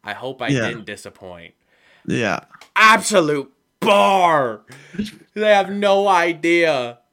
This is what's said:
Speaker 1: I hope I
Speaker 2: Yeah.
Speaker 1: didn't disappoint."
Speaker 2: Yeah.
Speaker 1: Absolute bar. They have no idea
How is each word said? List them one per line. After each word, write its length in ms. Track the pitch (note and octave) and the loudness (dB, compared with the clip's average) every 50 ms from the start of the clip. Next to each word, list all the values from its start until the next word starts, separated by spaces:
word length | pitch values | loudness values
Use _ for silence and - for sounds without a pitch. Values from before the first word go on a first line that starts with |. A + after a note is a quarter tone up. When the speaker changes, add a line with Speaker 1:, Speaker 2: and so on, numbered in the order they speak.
| _ | _
Speaker 1:
I 100 | G#2 G2+ | -12 -12
hope 260 | - B2 C3 C3 - | -10 -12 -14 -10 -8
I 80 | B2 A#2 | -6 -4
Speaker 2:
Yeah. 200 | C#3+ B2+ A2+ G#2 | -2 -2 -2 -4
Speaker 1:
didn't 180 | A#2 A#2 G#2 | -6 -10 -14
disappoint." 680 | G#2 G#2 G2 - G#2 _ _ G2+ F#2 F2 E2+ E2+ F2 _ _ _ _ _ _ _ _ _ _ _ | -16 -18 -16 -18 -20 _ _ -20 -20 -20 -20 -20 -20 _ _ _ _ _ _ _ _ _ _ _
Speaker 2:
Yeah. 340 | - F2 B2+ A#2 G2+ E2+ - - _ _ - - _ _ | -6 -4 -4 -2 -2 -4 -4 -6 _ _ -20 -20 _ _
Speaker 1:
Absolute 760 | G3 G#3+ A3 A3 G#3 - - G#3+ F#3+ D#3+ D3 D3 C#3+ C3+ - _ _ _ _ _ _ | 4 4 6 4 4 0 0 0 0 2 2 -2 -4 -6 -10 _ _ _ _ _ _
bar. 800 | - A3 G3+ G3+ G3+ G3+ G3 F#3+ F3+ E3+ E3 D3 C3+ A#2+ G#2+ G#2+ _ _ - - - - - F3 G#3+ - - - _ _ _ | 0 2 4 4 4 2 2 2 2 2 2 2 0 -2 -6 -10 _ _ -20 -20 -20 -16 -10 -10 -10 -10 -12 -20 _ _ _
They 180 | G#3 G#3+ G#3+ G#3 | -2 2 2 4
have 160 | G3 F#3+ F#3 | 2 2 0
no 380 | G3 G3+ G3+ G3+ G3 G3 G3+ G3+ | -4 -2 0 2 2 2 2 2
idea 920 | F#3+ F3 E3+ F3 E3+ D#3 D3+ E3+ E3+ E3+ E3+ D#3+ D3+ C3 B2 A#2+ A#2+ _ _ _ | 2 2 2 0 -4 -4 0 0 2 2 2 0 0 -2 -4 -8 -10 _ _ _